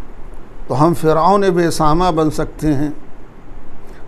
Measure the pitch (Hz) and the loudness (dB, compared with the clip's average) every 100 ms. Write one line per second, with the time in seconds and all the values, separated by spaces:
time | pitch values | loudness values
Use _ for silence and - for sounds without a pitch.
0 | - - - - - - - 131 160 165 | -6 -8 -8 -8 -10 -8 -2 2 2 4
1 | 156 156 165 202 196 175 170 - 156 156 | 2 4 4 4 4 2 2 2 4 4
2 | 185 160 156 - 151 - 156 143 147 147 | 4 2 0 0 -4 -2 0 2 0 -2
3 | - - - - - - - - - - | -6 -8 -10 -12 -10 -8 -4 -4 -4 -8